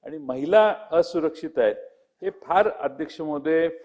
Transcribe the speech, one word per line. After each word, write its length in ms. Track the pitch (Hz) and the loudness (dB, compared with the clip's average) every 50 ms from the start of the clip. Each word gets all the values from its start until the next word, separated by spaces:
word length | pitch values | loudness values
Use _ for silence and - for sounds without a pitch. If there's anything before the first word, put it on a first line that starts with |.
| - | -16
आणि 140 | 139 151 156 | -14 -14 -12
महिला 560 | 143 131 127 131 143 165 196 214 214 214 190 - - - | -8 -8 -6 -4 0 4 6 6 6 6 2 -2 -6 -2
असुरक्षित 680 | 160 170 170 - - 165 156 156 156 - - - - 131 | 0 0 2 2 0 -2 -2 -2 -4 -4 -12 -6 0 2
आहेत, 180 | 113 104 104 - - - _ _ _ _ _ - | 2 2 2 0 -10 -18 _ _ _ _ _ -10
हे 80 | 185 196 | -10 -10
फार, 380 | - - - - 165 190 208 214 | -10 -8 -6 0 2 2 2 2
अध्यक्ष 520 | - - 135 143 - - 156 - - - | 0 -4 -6 -6 -6 -6 -10 -10 -10 -10
महोदय, 480 | 160 151 151 143 139 156 160 165 165 165 165 - | -8 -6 -6 -4 -2 0 2 2 2 0 -2 -4